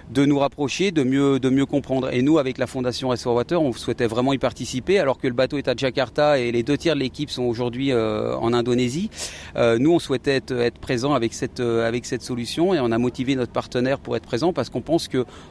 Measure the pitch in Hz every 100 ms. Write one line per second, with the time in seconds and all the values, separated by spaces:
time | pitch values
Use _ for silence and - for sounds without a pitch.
0 | - 120 143 143 139 - 139 - 190 160
1 | 131 135 139 135 127 135 131 139 107 135
2 | 131 123 135 160 131 127 123 131 123 110
3 | 131 120 123 120 120 170 147 113 - 117
4 | 117 113 131 135 127 - 120 127 139 196
5 | 139 120 135 120 131 143 131 120 135 135
6 | 120 - 147 143 120 117 120 143 165 143
7 | 131 - 147 - 123 117 123 120 139 120
8 | 110 107 117 131 117 120 120 123 123 147
9 | 214 - - - - - 117 117 147 170
10 | - 127 143 135 - 127 120 - - 127
11 | 139 139 113 - 131 - 120 113 113 123
12 | - 123 - 120 117 - 180 175 123 113
13 | 123 127 127 131 117 123 - 127 123 135
14 | - 117 - 120 156 139 117 131 - 165
15 | - 131 120 - -